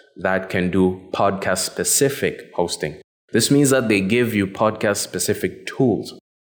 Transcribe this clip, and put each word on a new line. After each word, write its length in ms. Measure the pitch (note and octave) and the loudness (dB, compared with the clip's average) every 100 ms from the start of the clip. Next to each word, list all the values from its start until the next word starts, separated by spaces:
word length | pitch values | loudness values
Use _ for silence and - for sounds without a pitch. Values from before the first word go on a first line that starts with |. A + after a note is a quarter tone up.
| _ - | _ -6
that 340 | F#2 F#2 F#2 | -2 -2 -2
can 220 | G2 F2+ | -2 0
do 300 | F#2 F#2 F#2 - | 2 2 0 -6
podcast-specific 1400 | - G2+ F#2+ G2+ F#2 - - F2 - C3+ - F2+ - - - | 0 0 0 -2 -2 -4 -4 -2 2 0 0 -4 -4 -8 -4
hosting. 460 | F2 - D#2 D2 - _ _ | -4 -4 -8 -8 -18 _ _
This 180 | - - | 0 2
means 180 | C#3+ C#3+ | 4 4
that 200 | C3 A#2 | 4 2
they 100 | G#2 | 2
give 320 | F#2+ A#2+ A#2+ | 2 0 2
you 140 | G#2+ F#2+ | 0 -2
podcast-specific 1160 | - A2 G#2+ G#2+ G2+ - F#2 - G#2 F2+ - - | 0 0 0 0 -2 -4 -4 -2 -2 -4 -6 -8
tools. 460 | - C3 F2 - - _ _ | 0 2 2 -4 -14 _ _